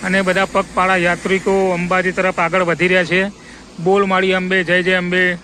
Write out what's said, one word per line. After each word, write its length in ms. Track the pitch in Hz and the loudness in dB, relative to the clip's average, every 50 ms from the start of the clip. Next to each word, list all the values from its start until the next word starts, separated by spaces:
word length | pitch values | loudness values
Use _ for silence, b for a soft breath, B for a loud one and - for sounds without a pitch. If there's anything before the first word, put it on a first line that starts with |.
| - | -2
અને 180 | 185 185 196 | 0 0 0
બધા 240 | 196 185 185 190 190 | 2 2 2 0 0
પગપાળા 500 | 185 - 196 190 160 - 196 180 185 190 | 0 0 -4 -4 -2 -2 0 2 2 2
યાત્રિકો 760 | 185 175 175 175 170 - 202 190 190 - 208 196 196 190 185 | 2 2 0 0 -2 -2 -2 -2 -2 0 0 0 2 2 0
અંબાજી 400 | 180 175 175 180 185 185 180 185 | 0 -2 -2 -2 -2 0 0 -2
તરફ 280 | 180 - 185 185 180 - | -2 0 -2 -2 0 0
આગળ 240 | 175 165 160 190 185 | -2 0 0 0 0
વધી 240 | 175 165 147 175 180 | 0 0 0 0 2
રહ્યા 180 | 180 185 180 | 2 2 2
છે. 260 | 135 170 185 190 202 202 B B B B B B B - - 165 | 2 0 0 0 -2 -6 B B B B B B B -14 -4 0
બોલ 220 | 180 190 202 202 | 2 2 2 2
માળી 280 | 190 190 185 190 190 185 | 2 2 0 2 2 0
અંબે, 300 | 185 180 185 185 190 180 | 0 0 0 0 0 0
જય 200 | 160 175 180 180 | 2 0 0 2
જય 100 | 180 185 | 2 0
અંબે. 440 | 185 180 175 180 185 180 180 175 170 | 0 0 0 0 2 2 0 0 -4